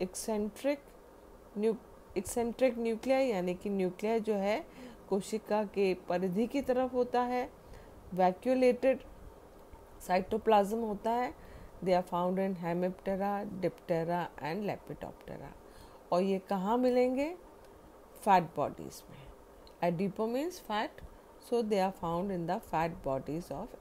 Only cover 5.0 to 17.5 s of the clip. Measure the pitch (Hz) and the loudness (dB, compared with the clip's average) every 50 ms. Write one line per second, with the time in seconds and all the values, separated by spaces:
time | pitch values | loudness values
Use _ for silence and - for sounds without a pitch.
5 | - - 190 202 180 - - 220 - - 208 214 214 196 - 196 202 190 180 180 | -6 -2 -2 -2 0 -2 -4 -6 -2 0 0 0 0 0 0 2 2 2 2 0
6 | - - 175 180 185 190 175 208 240 233 - 285 269 - 254 254 262 254 254 247 | -2 -2 -2 0 0 0 2 2 0 2 0 0 0 2 2 2 0 0 0 0
7 | 247 247 - 240 247 247 247 247 254 294 - - - - - - - - - - | 0 2 2 2 2 2 0 -2 -2 -4 -8 -14 -20 -20 -18 -18 -18 -20 -20 -20
8 | - - 185 175 185 180 180 - - 247 262 262 254 247 247 247 - 269 254 - | -14 -4 2 4 4 4 4 2 2 2 4 6 6 6 6 6 4 2 2 2
9 | - - - - - - - - - - - - - - - - - - - - | -2 -12 -18 -18 -18 -18 -20 -20 -20 -20 -20 -20 -20 -20 -20 -20 -20 -20 -20 -10
10 | - - 180 185 185 - 214 220 - 226 220 202 202 190 220 226 233 214 208 202 | -2 2 2 2 2 0 -2 0 4 6 6 6 6 4 2 -2 -2 -2 -4 -2
11 | - 220 233 240 247 285 320 - - - - - - - - - - 190 180 180 | -2 0 0 0 0 -2 -4 -8 -16 -18 -18 -18 -18 -18 -12 -4 0 2 4 2
12 | 185 - - 175 180 180 190 190 196 196 190 170 175 170 170 175 180 185 185 - | 2 0 -2 0 0 0 0 0 0 0 -2 -4 -4 -2 0 0 0 -2 -2 -4
13 | - 196 196 185 196 202 202 202 208 208 - 185 185 175 - - - - 175 165 | -4 -4 -2 0 0 -2 -2 -4 -4 -6 -6 -4 -4 -4 -4 -4 -4 -2 0 0
14 | 165 170 175 175 165 - - - - 147 165 202 214 185 131 - - - - - | 0 0 0 -2 -2 -4 -6 -8 -6 -4 -4 -4 -4 -4 -4 -6 -8 -12 -12 -12
15 | - - - - - - - - 139 143 - - - - - - - - - - | -12 -12 -14 -14 -14 -14 -12 -12 -12 -14 -16 -18 -20 -20 -20 -20 -20 -20 -20 -20
16 | - - 175 180 190 190 196 190 190 - 202 190 185 202 233 247 254 254 247 247 | -4 0 2 2 4 4 2 0 0 -2 -2 0 2 2 4 4 4 4 6 6
17 | 247 254 254 262 285 320 359 349 - - | 4 4 4 2 0 0 -2 -8 -14 -18